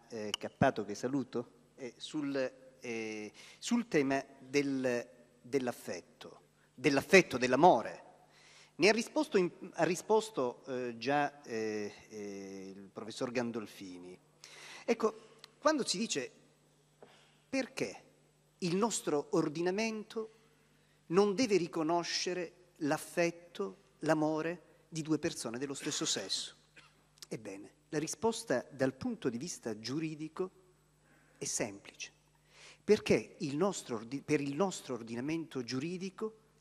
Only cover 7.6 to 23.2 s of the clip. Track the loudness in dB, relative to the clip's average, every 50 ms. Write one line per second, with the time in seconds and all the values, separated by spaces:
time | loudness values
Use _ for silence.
7.6 | 10 10 8 8 2 -2 -8 -12 -16 -20 -20 -20 -20 _ _ -20 -20 -20 -20 -20
8.6 | -20 -14 -2 4 6 6 6 6 0 0 0 -2 0 4 4 4 4 4 -2 -8
9.6 | -16 -12 0 0 2 2 2 -2 2 2 2 2 2 0 -4 -2 -2 -2 -4 -8
10.6 | -10 -8 -6 -4 -4 -6 -6 -4 -2 0 2 2 2 0 -4 -10 -12 -6 -4 -2
11.6 | -2 -2 -2 -4 -4 -6 -10 -14 -18 -14 -12 -10 -8 -8 -8 -10 -10 -10 -12 -12
12.6 | -12 -12 -14 -16 -18 -14 -12 -12 -12 -10 -6 -6 -6 -2 -2 -2 -2 -2 -4 -6
13.6 | -8 -8 -12 -14 -14 -14 -14 -14 -16 -16 -18 -18 _ _ _ _ -20 -20 -20 -20
14.6 | -18 -18 -18 -10 -2 -2 -2 0 0 -2 -2 -4 -20 -20 -20 -20 -20 _ _ _
15.6 | 2 2 2 2 0 -2 -2 -2 -2 -2 -2 -4 -4 -6 -12 -20 -20 _ _ _
16.6 | _ _ _ _ _ _ _ _ -20 -20 -20 -20 -20 _ _ _ _ -2 0 0
17.6 | 0 -2 -2 -4 -4 -4 -4 -12 -18 -20 _ _ _ _ _ _ _ _ _ -2
18.6 | 0 2 2 4 2 2 0 -2 0 0 0 0 0 2 2 2 2 2 0 0
19.6 | 0 0 0 0 -2 -2 -4 -6 -10 -8 -8 -8 -8 -8 -14 _ _ _ _ _
20.6 | _ _ _ _ _ _ _ _ _ 4 6 6 6 6 6 2 4 4 4 2
21.6 | 2 2 -2 0 2 2 2 2 2 0 -2 -2 -2 -2 -4 -4 -6 -8 -10 -20
22.6 | -20 _ _ -4 0 0 0 0 -2 -4 0 2